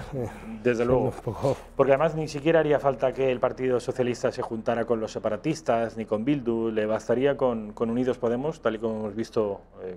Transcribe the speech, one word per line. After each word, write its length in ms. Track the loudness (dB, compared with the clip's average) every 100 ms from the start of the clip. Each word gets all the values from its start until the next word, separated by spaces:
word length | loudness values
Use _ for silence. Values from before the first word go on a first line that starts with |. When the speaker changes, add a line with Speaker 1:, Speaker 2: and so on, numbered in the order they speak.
| -2 -6 -6
Speaker 1:
<laughs> 320 | -8 -12 0
Speaker 2:
Desde 200 | 2 2
Speaker 1:
Sí, 40 | 4
Speaker 2:
luego. 180 | 4
Speaker 1:
un 60 | 2
poco. 440 | -2 -8 -2 -2 -2 -6
Speaker 2:
Porque 180 | 2 4
además 220 | 6 4
ni 140 | 0 -4
siquiera 320 | 0 4 4
haría 180 | 4 4
falta 360 | 2 2 0
que 180 | 2 0
el 80 | 2
Partido 400 | 0 0 0 0
Socialista 500 | 0 -2 -2 0 -2
se 120 | -2
juntara 420 | -6 -4 -2 -2
con 160 | 0 -2
los 100 | -2
separatistas 840 | -4 -4 -2 -2 -2 0 0 0 -4
ni 80 |
con 220 | -4 -2 0
Bildu, 440 | 0 0 0 0
le 140 | 0
bastaría 540 | 0 -2 0 2 2 2
con, 340 | 0 0 -6
con 160 | -4 -2
Unidos 300 | 0 0 0
Podemos, 420 | 0 0 -4 -2
tal 140 | -4
y 40 | -2
como 220 | -4 -4
hemos 160 | -6 -6
visto, 460 | -4 -2 -2 -4 -12 -14
eh, 140 | -12